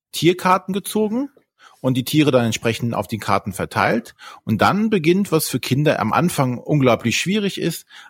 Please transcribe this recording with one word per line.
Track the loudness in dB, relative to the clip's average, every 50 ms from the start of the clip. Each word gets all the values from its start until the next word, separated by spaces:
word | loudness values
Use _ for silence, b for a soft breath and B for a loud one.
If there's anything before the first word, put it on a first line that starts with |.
| _ _
Tierkarten | -6 0 2 2 2 2 2 2 2 2 0 -4 -6
gezogen | -6 -6 -4 -2 -2 -2 -2 -2 -4 -4 -6 _ _ _ _ _ b b b b b
und | -2 -2 0
die | 0 -2
Tiere | 0 2 2 4 4
dann | 4 2 2
entsprechend | 2 -2 -2 -2 -2 -2 -2 -4 -4 -4
auf | -4 -4
die | -4 -6
Karten | -6 0 0 0 0 0 -4 -6
verteilt. | -6 -6 -4 0 0 2 2 2 -2 -4 -8 -20 B B B B B B
Und | -2 0 2
dann | 4 2 2 2 0 0
beginnt, | 0 2 2 2 2 2 0 0
was | 0 -2 -2 -2
für | -4 -4
Kinder | -2 -2 0 0 2 0 0 0
am | -2 0 0
Anfang | 0 0 0 0 0 0 -2 -2
unglaublich | -6 -4 -2 0 2 4 4 2 2 2 -2 -2
schwierig | -2 -2 -2 -2 0 -2 -2 -4 -4
ist, | -4 -4 -4 -6 -14 B B B B